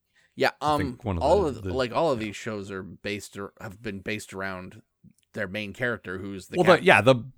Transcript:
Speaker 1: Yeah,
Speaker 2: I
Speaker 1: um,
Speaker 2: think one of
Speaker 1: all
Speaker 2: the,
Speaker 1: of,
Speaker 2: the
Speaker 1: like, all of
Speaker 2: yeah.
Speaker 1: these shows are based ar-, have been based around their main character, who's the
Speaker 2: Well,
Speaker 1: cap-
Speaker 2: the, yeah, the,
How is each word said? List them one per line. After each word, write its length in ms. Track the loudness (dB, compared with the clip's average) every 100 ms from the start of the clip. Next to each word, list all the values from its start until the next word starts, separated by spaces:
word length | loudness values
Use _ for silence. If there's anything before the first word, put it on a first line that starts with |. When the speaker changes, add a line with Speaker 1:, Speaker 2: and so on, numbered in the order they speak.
| _ _ _ 0
Speaker 1:
Yeah, 140 | 0 2
Speaker 2:
I 140 | 0
Speaker 1:
um, 40 | 0
Speaker 2:
think 260 | 0 -4 -4
one 100 | 0
of 60 |
Speaker 1:
all 200 | 4 4
Speaker 2:
the, 40 | 2
Speaker 1:
of, 140 | -4
Speaker 2:
the 100 | -4
Speaker 1:
like, 200 | -2 -2
all 180 | 0 0
of 80 | 0
Speaker 2:
yeah. 60 | -4
Speaker 1:
these 100 | -8
shows 340 | -8 -8 -8
are 120 | -10
based 560 | -10 -10 -8 -6 -8 -12
ar-, 160 | -12 -12
have 220 | -14 -12
been 200 | -10 -8
based 340 | -8 -8 -8
around 480 | -8 -8 -8 -12 -18 _ _ -20 _ _
their 140 | -8 -6
main 240 | -6 -6
character, 460 | -4 -4 -4 -6 -8
who's 300 | -8 -10 -4
the 80 | 2
Speaker 2:
Well, 60 | 6
Speaker 1:
cap- 120 | 6
Speaker 2:
the, 40 |
yeah, 160 | 8 6
the, 160 | 8 4 2